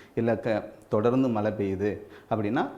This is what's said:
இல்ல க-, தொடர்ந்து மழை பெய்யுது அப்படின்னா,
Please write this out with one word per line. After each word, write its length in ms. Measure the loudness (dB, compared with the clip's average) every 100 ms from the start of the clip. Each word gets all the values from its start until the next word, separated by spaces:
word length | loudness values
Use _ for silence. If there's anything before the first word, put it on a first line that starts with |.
| -8 -2
இல்ல 240 | 0 0
க-, 240 | 0 -2 -4 -16 -2
தொடர்ந்து 400 | 2 4 4 2
மழை 220 | 2 0
பெய்யுது 460 | 0 -2 0 -2 -2 -10 -20 -4
அப்படின்னா, 400 | -2 0 -2 -2